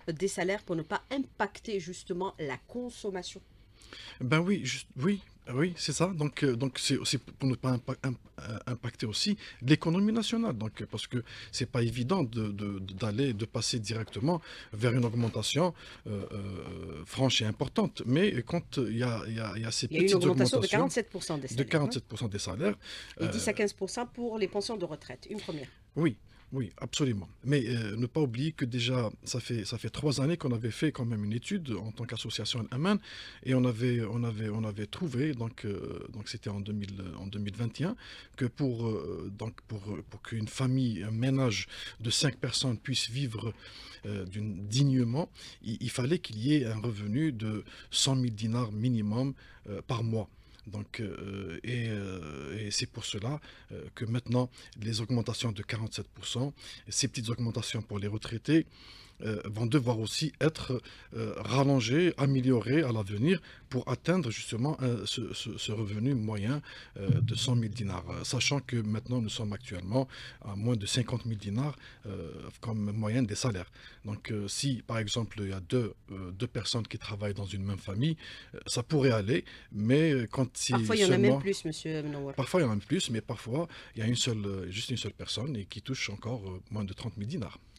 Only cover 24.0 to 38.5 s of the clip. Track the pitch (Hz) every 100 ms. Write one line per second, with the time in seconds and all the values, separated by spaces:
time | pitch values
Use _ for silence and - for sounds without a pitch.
24 | 240 - 240 220 190 202 202 220 170 147
25 | - 127 - - - 156 131 - - -
26 | 160 110 - - - 135 117 - 120 -
27 | 139 104 87 - 123 143 113 120 110 110
28 | 120 160 143 113 151 - 135 123 117 127
29 | 107 - - 127 - 120 95 117 110 -
30 | 147 135 139 170 139 117 117 - 156 -
31 | 120 110 104 117 - 202 143 101 110 -
32 | 117 113 120 - 107 120 107 127 175 208
33 | - - - - - 131 127 110 123 120
34 | 107 120 117 107 110 104 110 104 104 -
35 | 175 123 151 127 113 - 107 95 - -
36 | - 110 101 - - 101 101 107 98 98
37 | 92 - 98 104 101 98 117 - 160 247
38 | - - - - 123